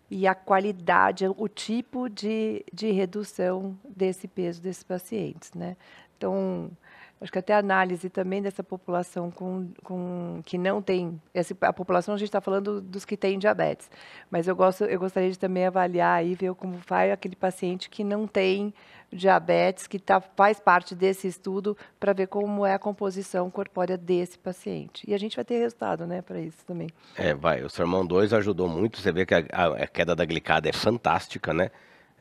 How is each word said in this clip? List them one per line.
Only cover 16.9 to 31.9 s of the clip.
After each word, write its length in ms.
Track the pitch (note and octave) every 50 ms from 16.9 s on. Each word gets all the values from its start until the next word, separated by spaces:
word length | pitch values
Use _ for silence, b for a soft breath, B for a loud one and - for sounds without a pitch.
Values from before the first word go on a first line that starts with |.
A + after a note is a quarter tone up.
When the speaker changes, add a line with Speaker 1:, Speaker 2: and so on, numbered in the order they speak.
| F#3 F3+ F#3 G3
Speaker 1:
aquele 240 | G3+ F#3+ - F#3 F3+
paciente 540 | - - F#3 F3+ - - F3 F3+ F#3 - -
que 140 | - - G#3
não 220 | G3+ G3+ G#3 G#3+ G3+
tem 460 | - G#3 F#3+ F#3+ F#3+ G3 G#3 G#3 - b b b b b b b -
diabetes, 760 | F3+ F#3 F#3+ F#3 E3+ D#3+ E3+ E3+ E3+ F3 F#3 F#3+ - - -
que 120 | - F#3+
tá, 220 | - - F#3+ F#3+
faz 360 | F#3 - _ - G3 G#3 G#3+ -
parte 340 | - G3 F3 F3+ F3 - F#3+
desse 320 | F3 F#3 F#3+ F#3+ F#3+ - F#3+
estudo, 480 | F3+ - - G3 F#3+ G3 F#3+ G#3 G#3 b b b b -
pra 140 | - G3+ G3
ver 140 | F#3+ F#3+ F#3+
como 380 | - G#3 G#3 G#3 G#3 G3+ G3+
é 80 | G3 F#3+
a 60 | G3
composição 720 | - G#3 G3+ - G#3 G3 F#3 F#3+ G3 - - F#3 F3+ F#3
corpórea 460 | - G3+ G3 - - F3+ F3+ F3+ F#3 F3+
desse 420 | F3 E3+ F#3 F3 F3+ F3 - -
paciente. 640 | - F#3 F3+ - - G#3 F3+ D#3 C#3+ - - - -
E 80 | - G#3
a 40 | G3
gente 180 | G3+ A3 -
vai 80 | B3+ A#3
ter 140 | - A#3+ A#3
resultado, 500 | A#3 A#3 A3+ - A3+ G3 F3 E3 E3+ E3+
né, 140 | F3 F3+
pra 180 | F3+ - F#3 F3
isso 240 | D#3+ D#3+ D#3+ - _
também. 220 | - F3+ E3+ E3 D#3+ - b b b b -
Speaker 2:
É, 160 | - E2+ D2
vai. 280 | C#2+ D2+ E2 D2+ B1+
O 80 | C2 C#2+
Sermão 360 | - - F2 E2+ F2+ F#2+ F#2+
dois 260 | E2+ F2+ F#2 G#2 G2+
ajudou 380 | A2+ A2 G2 G#2 G2 E2 F#2 F2
muito. 320 | D#2+ E2 G2+ A#2 - -
Você 100 | F#2 G2
vê 140 | E2 F2+ F#2
que 100 | - G2
a, 80 | F2 D#2 -
a, 320 | - F#2 F2 E2+ C#2+ - C#2+
a 40 | -
queda 280 | - - E2+ E2 E2+
da 80 | E2 F2
glicada 460 | D#2+ E2 D#2 - - D#2+ D#2+ D#2+ D#2
é 20 |
fantástica, 840 | - - - A2 A#2 A#2 - D#2 D#2+ F#2+ - - - - - E2+ D#2
né? 180 | E2 F#2 - b b b b